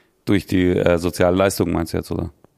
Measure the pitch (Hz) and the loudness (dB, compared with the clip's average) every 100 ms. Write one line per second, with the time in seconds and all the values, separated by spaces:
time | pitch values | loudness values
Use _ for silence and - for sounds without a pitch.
0 | _ _ - 101 - 95 90 92 92 87 | _ _ -2 -2 0 0 2 2 2 2
1 | 87 - 90 90 98 - 87 85 80 87 | 0 0 2 2 2 0 -2 -2 -4 -6
2 | 82 87 85 - _ | -6 -6 -8 -12 _